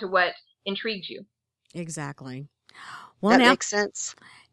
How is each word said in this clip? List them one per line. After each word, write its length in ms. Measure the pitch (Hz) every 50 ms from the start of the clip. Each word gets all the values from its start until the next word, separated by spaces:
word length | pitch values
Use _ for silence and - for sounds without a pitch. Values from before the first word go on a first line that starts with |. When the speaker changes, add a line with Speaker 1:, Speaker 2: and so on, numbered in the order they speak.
Speaker 1:
to 60 | 220 185
what 240 | 190 185 180 175 - - _ _ _ _ -
intrigues 440 | 196 196 - - 226 214 190 160 -
you. 140 | 117 - 202 _ _ _ _ _ _ _ _ _ -
Speaker 2:
Exactly. 760 | 170 170 165 151 160 147 143 143 - 135 131 123 131 143 - _ _ _ _ - - - - - - - - _ -
Well, 120 | - 202
Speaker 3:
That 120 | 233 262 240
Speaker 2:
now, 60 | 240
Speaker 3:
makes 180 | 180 - - -
sense. 460 | 214 208 208 - - - - - - _ - - - - _ _